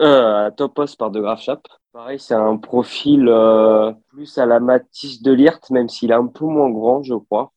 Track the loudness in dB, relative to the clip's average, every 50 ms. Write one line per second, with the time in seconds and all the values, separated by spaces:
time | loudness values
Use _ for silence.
0 | 2 4 4 4 4 2 2 0 -2 -2 -4 -4 -6 -6 -4 -6 -6 -6 -6 -8
1 | -8 -6 -6 -6 -6 -6 -6 -8 -8 -10 -10 -10 -12 -20 _ _ _ _ _ -20
2 | -16 -14 -14 -12 -8 -4 -2 -2 0 -2 -2 -4 -6 -6 -4 -4 -4 -4 -8 -6
3 | -2 0 2 4 4 4 4 4 4 4 4 4 4 4 4 2 0 -2 -6 -10
4 | _ _ _ -20 -20 -10 -6 -2 0 2 2 2 2 2 0 0 -2 _ _ -18
5 | -16 -16 -12 -4 0 0 2 4 4 2 2 -2 _ -4 -4 -4 -4 -4 -6 -6
6 | -2 0 0 0 0 -2 -6 -8 -8 -4 -2 -2 -2 -2 -2 -2 -2 -2 -2 -2
7 | -4 -6 -8 -8 -6 -6 -6 -6 -6 -8 _